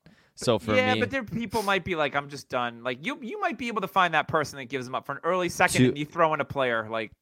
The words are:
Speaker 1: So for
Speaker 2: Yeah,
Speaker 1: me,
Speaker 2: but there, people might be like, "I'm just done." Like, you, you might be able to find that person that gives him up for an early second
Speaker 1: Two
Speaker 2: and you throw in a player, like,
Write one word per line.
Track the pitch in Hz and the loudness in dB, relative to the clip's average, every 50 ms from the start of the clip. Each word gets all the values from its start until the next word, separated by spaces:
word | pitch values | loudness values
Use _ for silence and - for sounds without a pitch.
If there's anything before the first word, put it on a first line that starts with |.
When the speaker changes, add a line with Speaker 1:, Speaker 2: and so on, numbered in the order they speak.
| _ - _ _ _ _ _ | _ -20 _ _ _ _ _
Speaker 1:
So | - - 123 113 104 | -4 0 2 2 2
for | - 107 107 | 2 2 2
Speaker 2:
Yeah, | - - - - | 2 4 2 2
Speaker 1:
me, | 110 | 0
Speaker 2:
but | - - | 0 -2
there, | 269 269 226 | -2 -6 -6
people | 196 - 226 233 196 - 226 196 | -4 -6 -6 -4 -2 -2 -2 0
might | 202 196 190 160 | 2 0 0 0
be | 190 175 | -2 -2
like, | 156 147 139 135 | 0 0 0 0
"I'm | 143 143 143 | -2 -4 -4
just | 147 135 - - | -12 -14 -10 -4
done." | 131 127 123 120 117 117 117 | -2 -2 -2 -2 -4 -6 -6
Like, | 127 127 123 156 | -6 -6 -4 -6
you, | 233 294 330 | -8 -8 -8
you | 262 220 403 427 | -10 -10 -6 -4
might | 392 349 254 | -4 -4 -4
be | - 254 | -4 -6
able | 233 220 214 | -4 -4 -4
to | 190 | -4
find | - - 196 180 170 160 | 0 2 4 4 4 4
that | 151 135 | 2 0
person | - - 160 143 - - | 2 0 0 0 -2 -6
that | 139 131 | -12 -10
gives | 113 139 131 123 | -6 -6 -6 -6
him | 123 131 | -4 -6
up | 113 - | -8 -6
for | - 139 | -6 -8
an | - - | -4 -2
early | 165 185 185 180 175 | 0 0 0 0 -2
second | - - 185 175 - - | 2 4 4 4 6 6
Speaker 1:
Two | 127 123 | 6 6
Speaker 2:
and | - | 6
you | 143 147 | 2 -4
throw | 147 - 170 165 156 156 | -4 2 2 2 4 4
in | 147 | 0
a | 131 | -2
player, | - - 139 131 123 117 113 107 107 | -2 0 0 0 2 0 0 -2 -4
like, | 113 113 110 101 - - | -4 -4 -4 -6 -10 -8